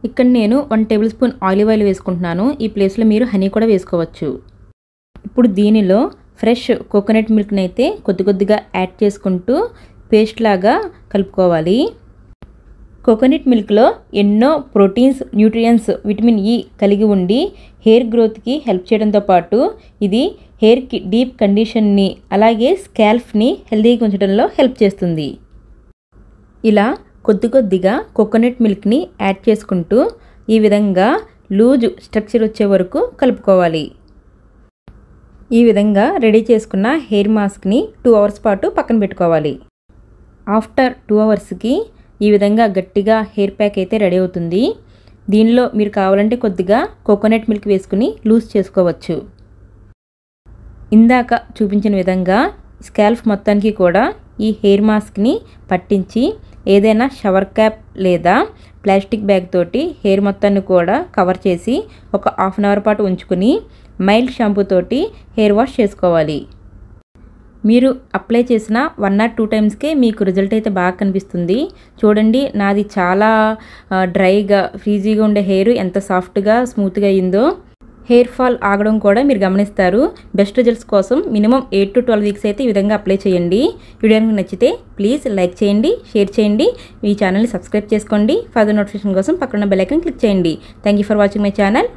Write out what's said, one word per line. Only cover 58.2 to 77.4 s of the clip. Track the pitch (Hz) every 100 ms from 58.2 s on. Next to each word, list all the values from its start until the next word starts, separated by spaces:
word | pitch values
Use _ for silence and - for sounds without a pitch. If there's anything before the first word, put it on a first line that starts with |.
| 170 214 427 - - -
ప్లాస్టిక్ | 202 196 196 214 202
బ్యాగ్ | 190 180
తోటి | 185 175 233 339 -
హెయిర్ | 202 196 202
మొత్తాన్ని | 196 202 202 190
కూడా | 185 170 233 359 -
కవర్ | 180 180 196
చేసి | 175 220 277 427 - - 196
ఒక | - -
హాఫ్ | 190 190
అన్ | 202
అవర్ | 202 202
పాటు | 208 202
ఉంచుకుని | 180 - 180 202 392 - - - - 190
మైల్డ్ | 214 254 -
షాంపూ | 220 202 196
తోటి | 190 180 247 415 - - -
హెయిర్ | 208 202
వాష్ | 262 -
చేసుకోవాలి. | 208 - 180 165 151 147 - - - - - - _ _ - - - - 214
మీరు | 240 262 262 _ 196
apply | - 233 247
చేసిన | 226 220 220 302 -
one | 202 196
or | 226 226
two | 214
టైమ్స్‌కే | 220 214 208 285 311
మీకు | 240 214 196
result | 185 196 220
అయితే | 220 190
బాగా | 180 185
కనిపిస్తుంది. | 202 190 190 175 175 214 349 - - -
చూడండి, | 214 208 220 247 277 214
నాది | 202 202 202 -
చాలా, | 180 190 214 220 220 220 - - -
ఆ, | 190 185 185
డ్రైగా, | 185 202 196 202 185 -
ఫ్రీజీగా | - 208 202 214 214
ఉండే | 208 196
hair | 190 196 233
ఎంత | 185 190 190
సాఫ్ట్గా, | 185 180 - 202 226 247
స్మూత్గా | - 196 185 202
అయిందో. | 190 185 185